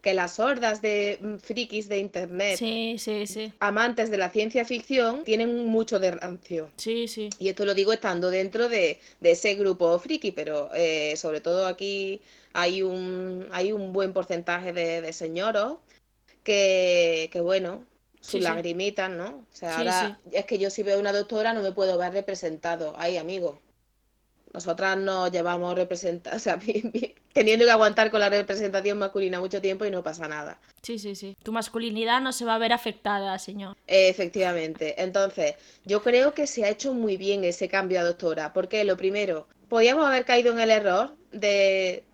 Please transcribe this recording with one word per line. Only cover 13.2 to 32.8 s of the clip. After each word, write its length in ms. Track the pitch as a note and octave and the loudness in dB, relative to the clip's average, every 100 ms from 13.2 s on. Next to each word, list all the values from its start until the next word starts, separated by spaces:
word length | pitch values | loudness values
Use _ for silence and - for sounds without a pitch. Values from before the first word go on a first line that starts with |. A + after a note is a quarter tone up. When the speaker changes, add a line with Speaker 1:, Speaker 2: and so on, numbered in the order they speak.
| F#3 F#3 F#3+ | -6 -10 -8
Speaker 1:
hay 180 | F3+ F#3+ | -2 -2
un 220 | G#3+ F#3+ | -2 -2
buen 200 | F#3+ G3 | -2 0
porcentaje 600 | F#3+ F3 F3 F3 F3 F3+ | -2 -2 -4 -2 -4 -4
de, 280 | F3 E3 E3 | -4 -2 -2
de 120 | E3 | -6
señoros 640 | E3 E3 E3+ G#3 G#3+ A3 D#4+ _ _ _ _ _ _ | -8 -6 -2 0 0 -2 -6 _ _ _ _ _ _
que, 840 | - G3+ G3 F#3+ F3+ F3 E3+ E3 D#3+ | 0 4 4 4 4 4 4 2 -2
que, 80 | F3 | -2
bueno, 440 | E3+ F#3+ F3+ G#3 - _ _ _ | 0 0 0 -8 -16 _ _ _
sus 120 | - | -6
Speaker 2:
Sí, 60 | G3 | -2
sí. 40 | |
Speaker 1:
lagrimitas, 680 | F3 E3 E3+ E3+ G3 G3+ F#3 | 0 0 -4 -4 -4 -2 -4
¿no? 160 | E3+ F#3+ C#4 A3+ | -4 -10 -12 -20
O 40 | - | -12
sea, 140 | E3+ | -6
Speaker 2:
Sí, 40 | D#3+ | -2
Speaker 1:
ahora 400 | E3+ F#3 G3 G#3 | 0 0 0 -6
Speaker 2:
sí. 60 | F3 F#3+ | -4 -4
Speaker 1:
es 60 | |
que 140 | G3+ G#3 | -2 -2
yo 120 | G3 | -2
si 120 | G3 | -2
veo 160 | G3+ G3 | 0 2
una 140 | G#3 | 2
doctora 400 | G3+ G3+ A3 A3 | -2 -2 0 0
no 100 | A3+ | 0
me 80 | G3 | -2
puedo 260 | F#3+ F#3+ F3+ | 0 0 2
ver 140 | F3+ | 0
representado. 840 | G3 G3 F#3 F3 D#3+ E3+ E3+ D#3 - | -2 -4 -6 -6 -6 -6 -4 -6 -4
Ay, 200 | E3+ F3+ | -2 -2
amigo, 440 | D#3+ F#3+ E3+ C#3 _ _ _ _ _ _ _ _ _ | -4 -4 -4 -6 _ _ _ _ _ _ _ _ _
nosotras 440 | - E3+ E3+ G3 F#3+ | -10 -6 -2 0 0
nos 340 | G3 F#3+ F3+ | -2 0 0
llevamos 420 | F3+ E3+ F3 F3 | 0 -2 -2 -2
representa-, 560 | F3+ F3+ F3 F#3 F3 - | -2 -2 -2 -4 -6 -8
<laughs> 60 | G#3+ | -6
o 20 | |
sea, 180 | A3 E3+ | -2 -2
vi-, 260 | G#3+ G#3+ A3+ | -2 -4 -2
vi-, 220 | A#3 A#3 _ _ | -6 -6 _ _
teniendo 320 | - A3 A3 | 4 4 6
que 60 | A#3+ | 8
aguantar 380 | A3+ G#3+ G#3+ A3 | 8 6 6 2
con 100 | A3 | 4
la 80 | G3+ | 4
representación 680 | G3+ G3+ G3+ G3+ G3 G3+ G3+ | 2 0 -4 -2 0 -2 -2
masculina 420 | G3 G3 F#3+ F3+ | -2 -2 -2 -2
mucho 200 | F#3 G3 | -4 -2
tiempo 240 | F#3+ F#3+ | -2 -2
y 60 | G#3 | -4
no 120 | F#3 | -4
pasa 260 | D#3+ E3 D#3 | -6 -8 -8
nada. 300 | D3+ D3+ D#3+ _ _ | -8 -10 -14 _ _
Speaker 2:
Sí, 160 | - A3+ | -10 -10
sí, 160 | G3+ G3 | -10 -12
sí. 200 | G3 G3 | -14 -14
Tu 80 | - | -6
masculinidad 680 | A3+ A3 A3+ A#3 G#3+ A3+ B3 | -6 -4 -6 -4 -2 2 2
no 120 | C4 | 0
se 120 | B3+ | -4
va 100 | A#3+ | -2
a 40 | A3+ | 0
ver 140 | A3+ | 2
afectada, 680 | A#3 | 0